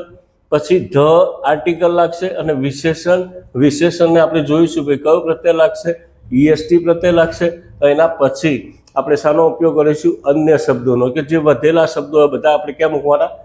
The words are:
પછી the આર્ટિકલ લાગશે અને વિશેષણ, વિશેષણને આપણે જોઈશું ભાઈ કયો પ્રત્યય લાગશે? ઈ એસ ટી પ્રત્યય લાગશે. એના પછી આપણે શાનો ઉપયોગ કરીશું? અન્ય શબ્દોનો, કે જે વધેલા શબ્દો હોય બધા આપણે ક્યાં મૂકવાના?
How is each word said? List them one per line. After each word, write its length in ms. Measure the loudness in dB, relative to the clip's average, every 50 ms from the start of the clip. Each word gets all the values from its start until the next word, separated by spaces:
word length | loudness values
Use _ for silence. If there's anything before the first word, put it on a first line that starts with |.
| -4 -8 -18 -20 _ _ _ _ _ _
પછી 380 | -2 -2 0 0 0 0 0 0 0
the 120 | 2 4 4 4 4 4 2 -2 -4 -2
આર્ટિકલ 460 | -2 -2 0 -2 -4 -2 0 0 0
લાગશે 380 | 2 2 0 0 -2 -6 -8 -8
અને 240 | -6 -6 -4 -4 -4
વિશેષણ, 760 | -4 -4 -6 -6 -4 -4 -4 -4 -2 -2 -2 -2 -2 -2 -6 -12 -18 -20 -10 -2
વિશેષણને 640 | 0 2 2 2 2 0 -2 0 0 2 2 4 2
આપણે 220 | 2 2 0 -2
જોઈશું 440 | -2 0 0 2 0 0 0 -4 -4
ભાઈ 120 | -2 -4
કયો 220 | -2 0 0 0 0
પ્રત્યય 340 | 0 -2 -4 -2 0 0 2
લાગશે? 580 | 2 2 0 0 -4 -6 -6 -8 -8 -12 _ _ _ -12 -4 0 2
ઈ 80 | 2 4 2
એસ 80 | 0 0
ટી 160 | 0 0 2 2
પ્રત્યય 320 | 0 0 0 0 0 2 2
લાગશે. 280 | 2 0 -2 -4 -4 -4 -4 -8 -14 -20 -4 0 2 2
એના 180 | 4 2 2 0 0 0
પછી 380 | -2 -2 0 -2 -2 -2 -2 -4 -6 -12 -20 _ _ _ _
આપણે 220 | -6 -2 0 -2 0 0
શાનો 200 | 0 2 2 2 0
ઉપયોગ 260 | 0 0 0 0 2 2
કરીશું? 340 | 0 0 0 0 0 -2 -2 0 -2 0
અન્ય 260 | 0 2 2 2 2 2 0
શબ્દોનો, 400 | -2 -2 -2 -2 -2 0 0 0 -2 -2
કે 80 | -4 -4 -2
જે 80 | -2 0 2
વધેલા 400 | 2 0 2 2 2 2 2 0 0 -2
શબ્દો 240 | -6 -8 -2 2 2
હોય 100 | 2 2 0
બધા 220 | 0 0 0 0
આપણે 160 | 0 -2 -6 -4 -2
ક્યાં 140 | -2 -2 -2
મૂકવાના? 340 | -2 0 0 0 0 0 -4 -6 -12